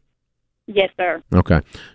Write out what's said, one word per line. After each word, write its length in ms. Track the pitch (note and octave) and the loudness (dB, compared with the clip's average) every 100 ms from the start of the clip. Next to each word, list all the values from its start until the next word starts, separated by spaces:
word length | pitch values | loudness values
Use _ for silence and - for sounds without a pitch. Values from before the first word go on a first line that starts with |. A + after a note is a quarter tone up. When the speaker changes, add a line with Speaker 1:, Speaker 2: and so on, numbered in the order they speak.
| _ _ _ _ _ _ - | _ _ _ _ _ _ -6
Speaker 1:
Yes, 220 | G3+ F#3+ - | -2 -2 -2
sir. 240 | F3+ E3 - | -6 -6 -2
Speaker 2:
Okay. 280 | F#2 - D#2 - - - | 0 2 0 -2 -12 -20